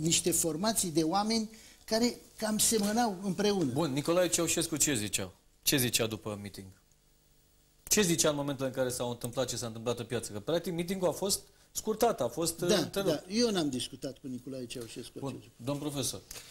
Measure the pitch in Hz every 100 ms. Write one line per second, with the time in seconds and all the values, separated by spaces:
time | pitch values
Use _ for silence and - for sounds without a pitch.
0 | 160 165 180 160 165 156 214 220 180 156
1 | 160 190 214 226 214 - - - - 214
2 | 240 - - - 214 214 - 220 202 226
3 | 233 185 196 180 208 196 139 127 165 135
4 | 143 175 175 175 165 170 160 147 156 123
5 | 104 - 92 - _ _ - 147 123 -
6 | 110 110 110 101 101 98 95 - _ _
7 | _ _ _ _ _ _ _ _ - 208
8 | 180 165 160 147 143 131 135 131 127 120
9 | 120 120 120 135 123 117 120 113 117 117
10 | 110 117 - 104 104 170 180 165 170 190
11 | 180 135 196 - - _ _ - 220 214
12 | 233 - 120 - 165 - 180 - 139 196
13 | 196 147 - 214 240 190 147 123 - 131
14 | 139 - 135 123 135 131 120 131 113 131
15 | 113 135 135 131 - - 120 143 147 143
16 | 123 - - - -